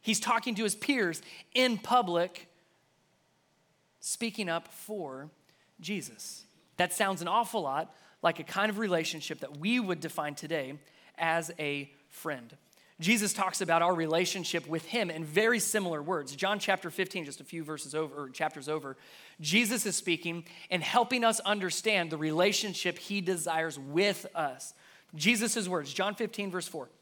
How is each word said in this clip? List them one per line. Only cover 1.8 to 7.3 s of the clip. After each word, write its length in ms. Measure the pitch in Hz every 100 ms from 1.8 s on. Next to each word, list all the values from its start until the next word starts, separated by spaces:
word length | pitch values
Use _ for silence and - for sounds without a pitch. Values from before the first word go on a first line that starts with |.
| - 247 202 170 180 - - _ _ _ _ _ _ _ _ _ _ _ _ _ _ _
speaking 480 | - - 233 196 190
up 200 | 165 -
for 640 | - - 214 156 131 151 _ _ _ _ _
Jesus. 640 | 156 202 135 110 - - - _ _ -
That 160 | 175
sounds 300 | - 196 185
an 60 |
awful 340 | 170